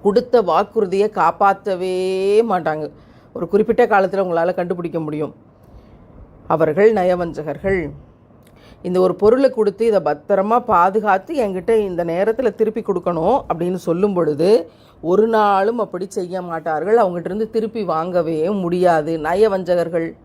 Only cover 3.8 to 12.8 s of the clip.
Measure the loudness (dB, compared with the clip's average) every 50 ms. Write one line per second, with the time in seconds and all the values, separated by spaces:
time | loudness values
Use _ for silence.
3.8 | 2 4 4 2 2 2 0 -2 -2 0 0 0 0 0 -2 -2 -4 -4 -6 -6
4.8 | -6 -6 -6 -6 -6 -6 -6 -6 -6 -8 -8 -16 -20 _ _ _ _ -20 -20 -20
5.8 | -20 -20 -20 -20 -20 -20 -20 -20 -20 -20 -20 -20 -4 -2 0 2 2 0 2 4
6.8 | 4 4 4 4 2 0 0 0 -2 -6 -6 -8 -8 -8 -10 -6 -4 -2 -2 -2
7.8 | -4 -6 -10 -14 -20 -20 -20 _ _ _ -20 -20 -20 -20 _ -20 -20 -20 -20 _
8.8 | -8 -2 0 2 2 2 2 2 4 4 4 6 4 2 2 2 0 0 0 0
9.8 | 0 2 2 2 2 0 -4 -4 -2 0 0 0 2 2 0 0 0 2 2 4
10.8 | 4 4 2 0 0 2 0 0 0 -4 -4 -2 -2 -2 -4 -4 -2 0 0 0
11.8 | 0 0 -4 -4 -4 -2 -2 -2 0 -2 0 0 -2 -2 0 0 -2 -2 -2 -6